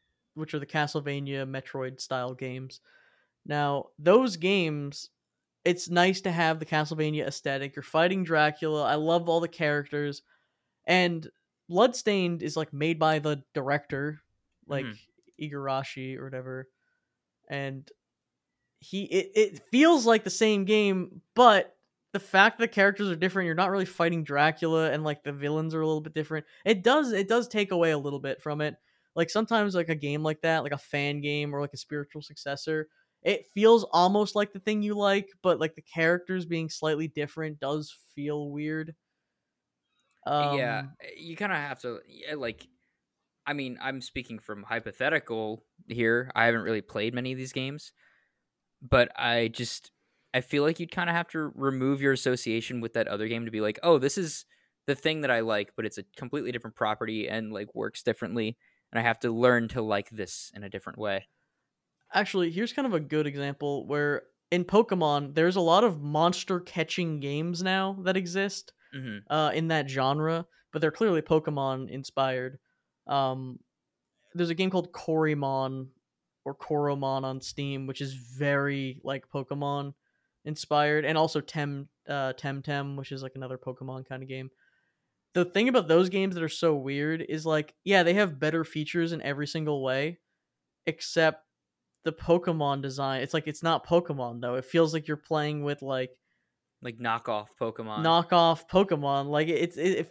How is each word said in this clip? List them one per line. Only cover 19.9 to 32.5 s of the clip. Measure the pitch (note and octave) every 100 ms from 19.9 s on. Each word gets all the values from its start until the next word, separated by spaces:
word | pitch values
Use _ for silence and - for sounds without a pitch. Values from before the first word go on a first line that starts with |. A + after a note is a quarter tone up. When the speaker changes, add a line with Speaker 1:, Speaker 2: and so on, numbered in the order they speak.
| D#4+ A3+
Speaker 1:
like | A3
the | G3
same | - A3 G#3 G3
game, | G#3+ G3+ F#3+ F3 - -
but | - B3 G3+ - _ _ _ _
the | G3
fact | - F#3+ G#3+ -
that | A#3
characters | - G3 G3 G3+
are | E3
different, | F3+ F#3+ F3
you're |
not | D#3+ F#3+
really | G3
fighting | F#3 - E3+ E3+
Dracula, | D3 C#3+ D#3 D#3+ E3 D#3+ D#3+
and, | D3
like, | D#3 D3
the | D3
villains | C#3+ C#3+ D#3 D#3+
are | D#3+
a | D#3
little | D#3
bit | D#3
different. | D#3 D3+ D#3 - _
It | - G#3+
does, | G3+ C#4+ C4+
it | G3+ G3
does | A#3 A#3
take | G#3+ G3
away | F3+ E3
a | D3+
little | C#3+ C#3
bit | C3+ C3
from | D#3 D3
it. | D3+ - _ _ _
Like, | - E3
sometimes, | G#3 A3 A3+ G#3
like, | F#3 E3
a | D#3
game | C#3+ D3
like | D#3 D#3
that, | E3 D#3+
like | C#3
a | C#3+
fan | - C#3+ C#3+ D3
game | D3 D3 D3
or, | C#3+
like, | C#3+
a | -
spiritual | - D3 C#3+ D3+
successor, | D3+ D3+ C#3